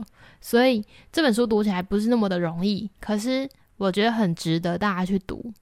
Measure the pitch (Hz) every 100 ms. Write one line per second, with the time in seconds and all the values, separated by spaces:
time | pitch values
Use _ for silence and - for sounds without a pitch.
0 | 220 _ - - - 233 254 233 - -
1 | - - 302 214 240 214 214 180 185 202
2 | 220 240 202 180 170 170 196 196 208 -
3 | - 208 233 262 269 - _ - 196 185
4 | 220 226 196 165 165 165 175 175 208 180
5 | 180 190 - - 233 214